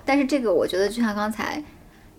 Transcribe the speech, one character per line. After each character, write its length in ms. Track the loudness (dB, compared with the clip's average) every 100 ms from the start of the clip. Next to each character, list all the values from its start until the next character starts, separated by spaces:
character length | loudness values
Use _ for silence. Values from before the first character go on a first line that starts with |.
但 140 | 0 2
是 80 | 2
这 160 | 0
个 100 | 2
我 160 | 2 2
觉 100 | 2
得 120 | 0
就 120 | 0
像 120 | -2 -2
刚 160 | -4
才 320 | -4 -6 -6 -12 -18 -20 -20 -20